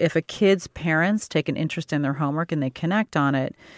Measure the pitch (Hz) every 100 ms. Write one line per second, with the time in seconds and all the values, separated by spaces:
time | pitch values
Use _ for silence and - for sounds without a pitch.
0 | 165 165 - - 202 196 - - 165 156
1 | 175 214 - 156 151 139 156 - - 151
2 | 139 139 143 151 170 151 135 - 170 202
3 | 214 156 139 139 135 - -